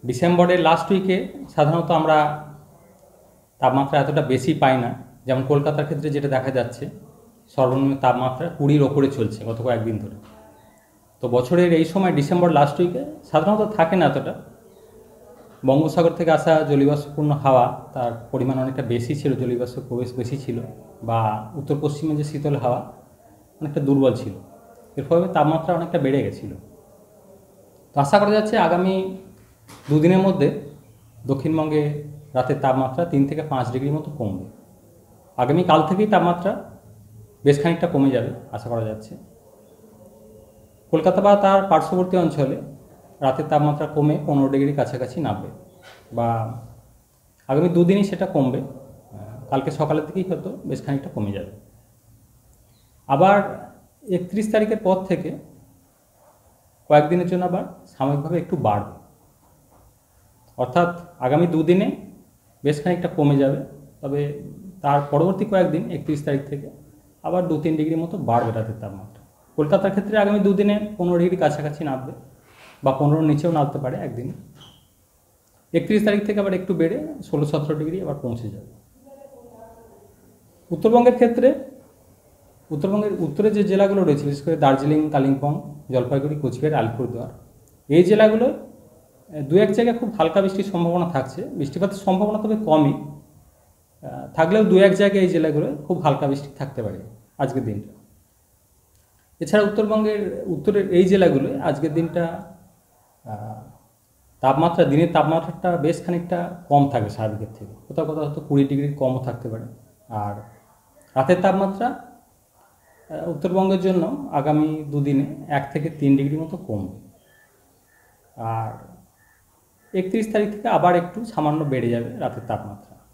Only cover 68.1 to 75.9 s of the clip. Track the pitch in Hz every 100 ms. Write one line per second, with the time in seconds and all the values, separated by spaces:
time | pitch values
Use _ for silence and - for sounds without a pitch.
68.1 | 202 139 117 117 113 110 110 104 98 -
69.1 | - _ _ _ - 151 190 196 202 196
70.1 | 214 202 208 196 196 202 208 - - 175
71.1 | 175 175 175 156 147 151 147 151 131 127
72.1 | - - _ _ - - - 135 131 147
73.1 | 156 156 143 175 160 139 - 127 - 135
74.1 | 113 131 - - - - _ _ _ _
75.1 | _ _ _ _ _ _ 170 170